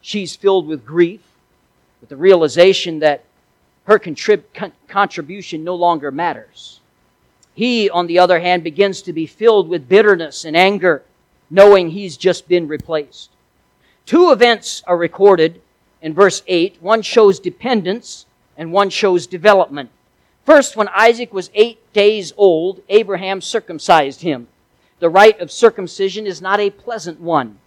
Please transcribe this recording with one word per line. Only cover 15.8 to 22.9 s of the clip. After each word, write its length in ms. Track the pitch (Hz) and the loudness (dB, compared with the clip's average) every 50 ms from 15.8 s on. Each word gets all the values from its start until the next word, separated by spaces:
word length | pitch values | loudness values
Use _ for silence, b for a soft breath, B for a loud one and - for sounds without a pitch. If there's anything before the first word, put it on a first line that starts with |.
| _ _ _ _ | _ _ _ _
in 120 | - 160 156 | -14 -10 0
verse 280 | 156 202 190 - - _ | 2 2 2 2 -4 _
eight. 320 | - 185 170 165 202 _ _ | -4 -2 -2 -2 -2 _ _
One 220 | 165 185 220 226 | -4 -2 -2 -2
shows 360 | 214 - - 233 214 202 190 - | -2 0 2 4 4 4 4 2
dependence 880 | - 180 - _ - 247 254 214 170 180 196 240 _ - - - _ _ _ _ _ _ _ | -4 -12 -12 _ -6 -4 -4 -2 -2 -4 -8 -8 _ -18 -20 -20 _ _ _ _ _ _ _
and 160 | - 160 165 | -16 -14 -4
one 180 | 170 196 202 196 | -2 -2 -2 -2
shows 360 | - - 214 196 180 175 - | -2 -2 0 0 0 0 -4
development. 640 | - - 180 156 214 202 190 170 - 139 143 131 117 _ _ _ _ _ _ _ _ _ _ _ | -6 -14 0 2 2 4 4 2 -2 -4 -14 -14 -16 _ _ _ _ _ _ _ _ _ _ _
First, 320 | - 311 294 262 - - | 4 4 4 4 2 -4
when 120 | 208 208 196 | -6 -6 -4
Isaac 440 | 180 190 220 240 240 226 247 - | 0 2 2 2 2 0 -6 -10
was 180 | - 190 175 - _ | -8 -10 -10 -8 _
eight 240 | 202 220 233 - _ _ _ | 0 0 0 0 _ _ _
days 400 | _ 214 202 208 220 214 185 151 - | _ 2 2 2 2 0 -8 -12 -2
old, 460 | - 208 190 170 160 165 185 190 - _ | 2 2 4 4 2 -2 -4 -6 -8 _
Abraham 520 | _ | _